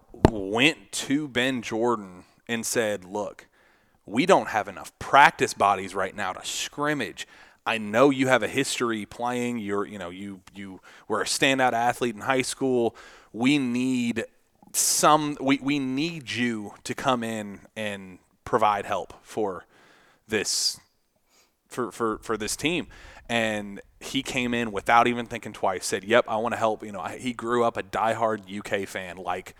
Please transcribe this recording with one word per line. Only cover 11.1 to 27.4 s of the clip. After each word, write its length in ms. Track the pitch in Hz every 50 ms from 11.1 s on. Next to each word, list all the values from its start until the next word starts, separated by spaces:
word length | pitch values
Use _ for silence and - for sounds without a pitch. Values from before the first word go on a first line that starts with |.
| 107 101
a 60 | 98
standout 480 | - - - 156 135 135 131 131 127 120
athlete 400 | 117 120 123 117 - 131 123 107
in 80 | 104 98
high 200 | 127 135 131 131
school. 540 | - - - 135 131 127 120 117 110 - - - - - - - _ -
We 260 | 107 120 135 147 147
need 680 | 131 123 120 123 127 131 131 123 120 117 110 117 107 - _ _ _ _ _ _ _ - -
some, 640 | - - - - - 185 160 151 156 151 147 147 -
we, 180 | 135 131 143 135 127
we 160 | 139 147 143
need 520 | 135 127 131 135 156 175 170 160 127 104 101
you 400 | 113 123 120 113 107 104 98 - - -
to 100 | - 120
come 280 | - - 139 127 120 113
in 380 | 113 113 110 107 101 98 92 - - -
and 420 | 110 107 104 101 98 95 95 90 - _ _ _ _ -
provide 420 | - 131 113 107 104 104 101 98
help 260 | - 101 90 - - - - -
for 440 | - - 113 107 98 90 85 - _ _ _ - - _ _ _ _ _ _ _
this, 540 | - 110 104 170 - - - - - - - - _ _ _ _ _ _ _ _ _ _ _ _ _ _ _ _ _
for, 240 | - - 120 95 -
for, 260 | - 120 110 107 -
for 180 | - - 113
this 200 | 104 110 104 -
team." 320 | - - 151 180 160 - - - - - - - - - -
And 520 | 120 117 113 110 107 104 104 101 101 98 - _ _ -
he 240 | - - - 135 131
came 300 | - - 131 123 120 120
in 180 | 120 120 110 98
without 340 | 95 - - 117 117 117
even 200 | 123 120 120 117
thinking 260 | 101 117 110 - 110 98
twice, 340 | - - 98 92 87 -
said, 160 | - 113 101 95
"Yep, 220 | 101 113 120 -
I 100 | - 110 107
wanna 180 | 113 120 107
help." 260 | 104 113 110 107 - 107
You 80 | 107
know, 100 | 101 92
I, 180 | 80 104 107 -
he 140 | - 127 117
grew 300 | 113